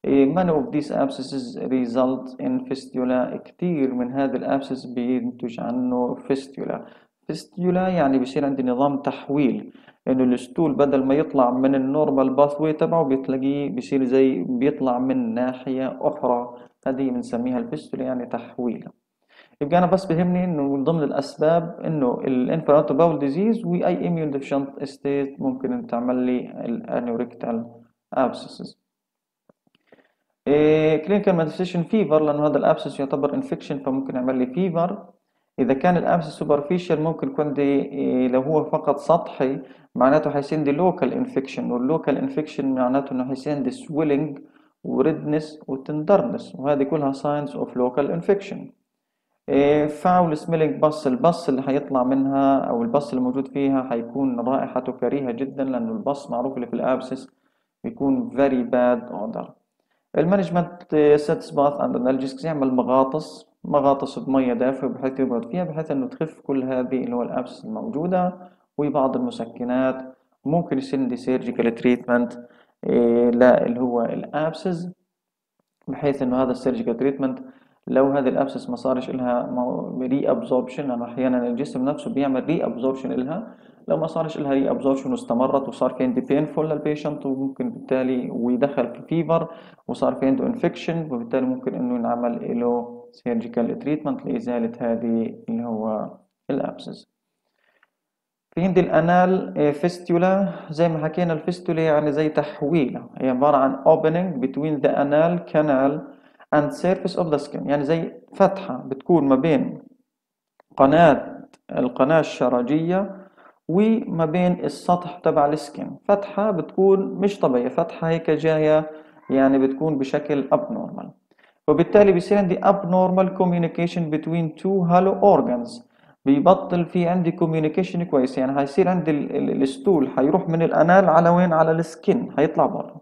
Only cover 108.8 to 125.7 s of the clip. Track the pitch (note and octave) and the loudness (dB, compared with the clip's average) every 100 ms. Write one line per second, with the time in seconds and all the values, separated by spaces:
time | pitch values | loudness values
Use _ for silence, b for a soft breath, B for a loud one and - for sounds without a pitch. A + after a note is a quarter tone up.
108.8 | C3+ C3+ - E3+ C#3 C3 D#3+ C#3 - - | -8 -10 2 4 6 4 4 2 0 -8
109.8 | - _ _ _ _ _ _ _ _ - | -16 _ _ _ _ _ _ _ _ 4
110.8 | C3+ D#3 E3+ C3 - - - _ - D#3 | 6 8 6 6 -2 -14 -20 _ -8 -4
111.8 | B2+ - C3 D#3+ D3 - B2 B2 B2 D3+ | -2 2 4 4 2 0 0 0 0 0
112.8 | E3 F#3 G3+ - B B B B - E3+ | 0 -2 -2 -8 B B B B -2 2
113.8 | G#3+ A3 - E3 D#3+ F3 F3+ F3+ D3+ - | 4 2 0 -2 0 2 2 2 -4 -4
114.8 | - F3 E3 - D#3+ D#3+ D3 D#3 - - | 0 0 0 -2 0 4 2 0 -6 -12
115.8 | D#3 - - G3+ - - G#3+ F3+ D3+ - | -12 -8 0 0 0 -2 0 -2 -4 2
116.8 | G3 G3 G3 - G3 - D#3+ B2 B2+ - | 6 6 2 -2 -2 2 2 2 0 -2
117.8 | - - E3 E3 D#3+ D3+ D#3+ D#3 D3+ D#3 | -2 -2 -2 0 0 0 2 2 4 2
118.8 | D#3 B B B - C3 C3+ C3+ C3+ C3+ | 0 B B B -2 4 4 6 2 2
119.8 | D#3 C#3 C3+ D3 C#3+ D3 C3+ D3+ - G#2+ | -2 0 -2 -4 0 -2 2 2 2 -6
120.8 | - - - - _ b b b - D3+ | -8 -10 -14 -20 _ b b b 2 4
121.8 | E3 G#3 G3+ F3 - G#3 F#3 F#3 G3 G3 | 6 8 8 6 4 2 2 2 4 4
122.8 | F3 F#3 F#3 F#3 F#3 F#3 F3+ F3 E3 E3 | 2 2 4 4 2 2 2 2 0 0
123.8 | E3+ F3 D#3+ D3+ D#3+ E3 E3 - F#3+ G3 | -2 -2 -2 -2 -2 -2 -2 -2 0 2
124.8 | E3+ F3 F#3+ F#3+ G3+ E3 A#2 B2 A#2+ | 6 6 6 4 6 6 4 -2 -6